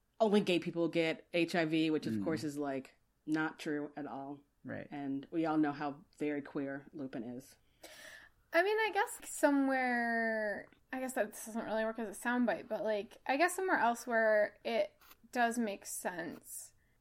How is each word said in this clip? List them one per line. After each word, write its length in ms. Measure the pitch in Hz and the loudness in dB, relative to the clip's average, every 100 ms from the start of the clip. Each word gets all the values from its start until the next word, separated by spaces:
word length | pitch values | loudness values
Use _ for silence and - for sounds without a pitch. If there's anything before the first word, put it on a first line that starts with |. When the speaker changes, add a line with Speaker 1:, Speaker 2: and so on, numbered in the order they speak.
| _ - | _ 0
Speaker 1:
only 200 | 220 208 | 4 6
gay 180 | 185 175 | 4 2
people 300 | 170 165 165 | 0 0 0
get 360 | 170 160 156 - | 2 2 0 -2
H 220 | 175 170 | 0 2
I 100 | 180 | 2
V, 260 | 160 160 160 | 2 2 2
which 160 | 151 123 | 2 0
of 80 | |
Speaker 2:
Mm. 100 | 110 | -2
Speaker 1:
course 200 | 165 156 | 0 -2
is, 140 | 151 143 | -4 -4
like, 360 | 143 135 - _ _ _ - | -4 -4 -8 _ _ _ -4
not 320 | 156 156 - | -2 -2 -4
true 320 | 170 147 147 151 | -4 -4 -6 -8
at 100 | 139 | -8
all. 340 | 123 139 143 _ _ | -8 -10 -12 _ _
Speaker 2:
Right. 240 | 127 107 - | -10 -10 -8
Speaker 1:
And 360 | 147 139 139 - | -8 -4 -6 -4
we 160 | 170 160 | -2 2
all 100 | 156 | 2
know 160 | 151 | 2
how 240 | 143 147 143 - - | 0 -6 -8 -14 -4
very 240 | 147 147 | -2 -2
queer 420 | 139 156 139 139 139 | -4 -6 -4 -6 -10
Lupin 300 | 160 135 131 | -10 -8 -8
is. 300 | 117 123 - - _ _ - - - - - _ _ | -8 -10 -14 -20 _ _ -20 -20 -18 -20 -20 _ _
Speaker 3:
I 100 | 330 | 2
mean, 140 | 381 427 | 4 2
I 120 | 440 | 2
guess 280 | 381 480 - - | 0 -2 -6 -12
somewhere, 1400 | - 294 277 269 262 254 240 233 233 226 220 214 196 - - _ | 2 4 4 4 2 2 0 0 0 0 0 -2 -4 -10 -20 _
I 80 | 262 | -6
guess 140 | 262 | -4
that 180 | 240 208 | -2 -2
this 140 | - - | -6 -8
doesn't 180 | 220 | -6
really 200 | 190 220 | -2 0
work 140 | 220 226 | 0 -2
as 160 | 214 | -6
a 60 | 202 | -4
soundbite, 480 | 240 247 233 170 - | 0 2 2 0 -2
but, 160 | 220 | -2
like, 320 | 208 208 208 - - | 0 -2 -4 -6 -2
I 100 | 269 | 2
guess 180 | 349 | 2
somewhere 240 | 349 381 320 | 2 2 4
else 280 | 226 240 254 | 4 2 0
where 480 | 226 220 214 208 - | 4 6 6 4 -2
it 280 | 233 226 - _ - - - | -2 0 0 _ -20 -20 -6
does 260 | 247 233 233 | 0 2 2
make 260 | 220 202 | -2 -4
sense 880 | - - 208 175 170 - - - - _ _ _ | -8 -8 -6 -6 -8 -10 -14 -16 -16 _ _ _